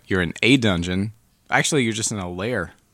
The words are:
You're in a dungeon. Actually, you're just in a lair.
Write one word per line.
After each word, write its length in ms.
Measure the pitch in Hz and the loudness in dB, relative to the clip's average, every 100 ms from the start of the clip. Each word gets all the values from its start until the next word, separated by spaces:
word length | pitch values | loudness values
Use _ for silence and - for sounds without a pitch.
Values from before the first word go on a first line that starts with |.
| - | -2
You're 160 | 95 | -2
in 120 | 82 - | 0 0
a 140 | 107 135 | 4 4
dungeon. 560 | 113 87 90 90 107 - _ _ - | 4 0 0 -2 -4 -6 _ _ -4
Actually, 340 | 131 - 151 | -2 0 0
you're 100 | 113 | 0
just 180 | 110 - | -2 -4
in 80 | 104 | -4
a 100 | 90 | -6
lair. 440 | 90 110 113 85 - _ | -6 -4 -4 -6 -10 _